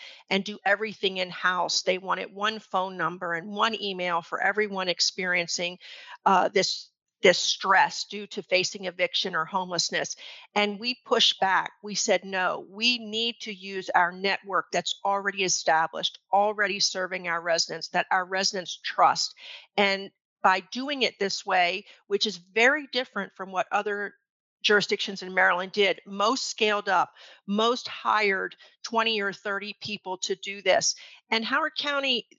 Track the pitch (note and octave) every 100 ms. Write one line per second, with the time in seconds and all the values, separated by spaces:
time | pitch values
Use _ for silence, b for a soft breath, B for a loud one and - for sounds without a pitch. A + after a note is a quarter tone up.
0 | B B _ G3 G3 G#3 F#3+ G3+ G#3+ F#3+
1 | G3 F#3+ F3+ E3 F3+ F3+ D#3+ - - F#3
2 | F#3 F3 G3 G3 G#3 A3 - F#3 F#3+ F#3
3 | E3 F3+ F3+ E3+ G3+ G3+ A3 A3+ G3+ F#3
4 | F3+ E3+ E3 - F#3+ G3+ G#3+ G3 F#3 E3+
5 | - - F#3 F3+ E3+ - F3 F3+ B B
6 | B B - F#3 F3 G3 F3+ - - _
7 | _ _ F#3+ F3 - - G3 F#3 F3 -
8 | - G3+ G3+ - - F#3 F3+ G3+ F#3 F3
9 | F3 - F#3+ F3 D#3+ F#3+ F#3 E3+ - E3+
10 | D3 - B B B G#3 G#3 G3+ A#3+ B3
11 | - A3+ A3 - F#3+ F3+ - - G#3 G3
12 | - F#3 G3 F#3+ F3+ D#3 - G3 A#3+ A#3+
13 | A3 A3 A#3 A#3 A3+ F#3+ F#3+ F#3+ F3+ -
14 | F3 F#3 G3 - G3 F3+ - F3 - -
15 | G3+ G3 G3 G3 - - - D#3+ D#3+ D#3
16 | - - _ G3 G#3 G#3 G3+ G3 - F#3
17 | F3+ F#3 F3+ E3+ E3+ E3+ - D#3+ - F3+
18 | - F#3+ F3+ F#3+ G3 G3+ E3+ - - -
19 | E3 E3 - - B B B - G3 G3
20 | G3 - _ _ G3+ F#3+ F3+ A#3+ C4+ C#4
21 | A3 - G3 - G3+ F#3 F3 F#3 - B
22 | _ G3+ A3 F3 F#3 G3 B3 D4+ C#4 B3
23 | C4 G#3 F#3 - F#3+ F#3 - G3+ G#3 G3+
24 | G3+ - _ _ _ _ - G#3 - G#3
25 | - G3 F#3 F#3 F#3 F3 F#3+ G#3 G3 E3
26 | - G3 G#3 C4 - - G#3+ G#3 G3+ F3+
27 | - B B B - G#3 A3+ B3 - -
28 | A#3 G#3+ G#3 F#3+ F#3 - B B - A3+
29 | A3+ G#3+ G3 F#3+ G#3+ G3 G3+ - - G#3
30 | F#3+ F#3 - F#3+ G3 G3+ F#3+ F3+ - -
31 | B B _ A3+ A3 C#4 D#4 - C#4+ C#4+
32 | C4+ A#3+ -